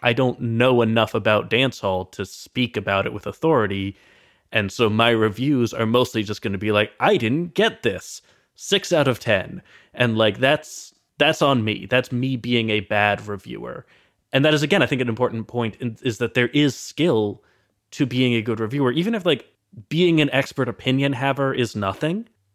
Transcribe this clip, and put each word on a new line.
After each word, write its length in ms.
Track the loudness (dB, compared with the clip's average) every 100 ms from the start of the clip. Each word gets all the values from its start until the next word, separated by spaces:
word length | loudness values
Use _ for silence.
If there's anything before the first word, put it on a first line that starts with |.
I 100 | -2
don't 280 | 0 0 -2
know 420 | -2 2 4 4
enough 320 | 4 2 0
about 360 | 0 2 2 2
dance 300 | 0 0 -2
hall 240 | -4 -4 -6
to 180 | -10
speak 520 | -10 -12 -10 -4 -4 -4
about 300 | -2 -2 -2
it 60 |
with 140 | -6 -10
authority. 680 | -2 2 2 2 -2 -6 -10 _ _ _ _ -4
And 200 | -2 -2
so 160 | 0 2
my 220 | 4 4
reviews 640 | 4 2 0 0 2 0
are 120 | 0 2
mostly 360 | 2 2 -2
just 180 | -4 -6
gonna 160 | -6 -4
be 140 | 0
like, 200 | 2 0 0
"I 160 | 0 2
didn't 380 | 0 -2 -4
get 280 | 0 0 0
this. 400 | -4 -4 -10 -20 _ _ _
Six 380 | -18 -6 -6 0
out 160 | 0 0
of 100 | 0
ten." 440 | 0 0 -2 -14 -18 -20 _
And, 220 | -2 0 2
like, 220 | 0 2
that's, 560 | 0 0 -4 -18 -20 _ _ 0
that's 240 | 0 2
on 220 | 2 2
me. 220 | 0 -4 0
That's 260 | 0 0
me 240 | -4 -4 -4
being 340 | 0 0 2
a 100 | -2
bad 460 | 0 2 2 2 -6
reviewer. 580 | -12 -10 -12 -12 -14 -16 _ _ _ _
And 120 | 2
that 100 | 4
is, 80 | 4
again, 200 | 2 2
I 40 | 2
think 140 | 0
an 60 | -2
important 400 | -2 -2 -2 -6
point 280 | -4 -4 -4
in, 160 | -8 -6
is 160 | -6 -4
that 160 | -2
there 140 | 0 0
is 280 | 2 2 0
skill 640 | -8 -2 2 2 0 -4 _ _ _ _ _
to 140 | -4 -2
being 280 | 2 2
a 80 | 2
good 180 | 0 -4
reviewer. 320 | -4 0 0
Even 220 | 0 -2
if, 120 | 0 0
like, 200 | -2 -4 _ _ -18 -4
being 320 | 2 4 4
an 100 | 2
expert 360 | 0 -2 -2 -4
opinion 460 | -4 -2 0 0
haver 380 | 0 -2 0 -2
is 220 | -2 -2
nothing, 520 | -2 -4 -2 -4 -4 -8 _ _